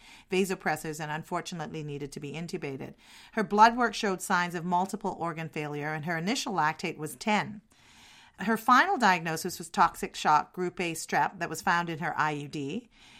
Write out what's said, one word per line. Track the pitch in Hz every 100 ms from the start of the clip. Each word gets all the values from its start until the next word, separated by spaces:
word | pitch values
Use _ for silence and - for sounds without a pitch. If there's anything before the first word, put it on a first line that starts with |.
| - - -
vasopressors, | 185 185 185 185 156 160 151
and | 151
unfortunately | 151 156 175 165 175 151 160
needed | 151 143 143
to | -
be | 147
intubated. | 147 170 185 156 135 135 - - - -
Her | -
blood | 208 208 226 233
work | 240
showed | 196 214 185
signs | - 185 175 175
of |
multiple | 170 175 190 208 196 -
organ | 165 160 160
failure, | 160 151 147 147
and | 156 147
her | 165
initial | 175 233 285
lactate | 185 151 156 180 147
was | 151 -
ten. | - 214 143 - - _ - - - - - -
Her | 196 226
final | - 254 349 381
diagnosis | 220 180 165 160 185 -
was | 170
toxic | - 170 - 190 -
shock | 175 151 -
group | - 180 170
A | 175
strep | 160 - 170 160 190
that | 170
was | 160
found | - 175 175
in | 160
her | 170 -
I | 151
U | 147 143
D. | 151 139 190 - _ - -